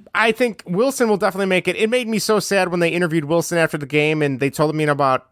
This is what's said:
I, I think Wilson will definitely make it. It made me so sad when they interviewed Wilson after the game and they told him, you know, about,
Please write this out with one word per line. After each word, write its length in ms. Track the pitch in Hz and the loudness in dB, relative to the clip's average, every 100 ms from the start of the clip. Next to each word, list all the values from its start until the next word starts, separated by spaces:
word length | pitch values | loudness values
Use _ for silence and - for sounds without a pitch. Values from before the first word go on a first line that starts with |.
| - | -4
I, 140 | 190 226 | 0 0
I 40 | |
think 300 | 226 247 - - | 0 -2 -2 -4
Wilson 400 | 180 269 262 233 | -2 0 0 0
will 80 | 202 | 2
definitely 260 | 202 185 | 0 -2
make 240 | 190 185 185 | 0 0 0
it. 80 | 156 | 0
It 140 | 220 | 0
made 180 | 254 220 | 0 -2
me 100 | 220 | -2
so 220 | - 214 | 0 0
sad 300 | - 196 180 | 2 0 0
when 100 | 175 | 0
they 80 | 170 | 0
interviewed 380 | 165 175 165 143 | 0 0 0 0
Wilson 320 | 170 160 170 | 0 0 0
after 180 | 160 156 | 0 -2
the 80 | |
game 380 | 135 147 151 156 | -2 0 2 2
and 180 | 147 127 | 0 0
they 80 | 139 | -2
told 220 | - 156 | 0 0
him, 60 | 156 | 0
you 60 | 151 | 0
know, 60 | |
about, 340 | 143 139 131 - | 2 2 0 -4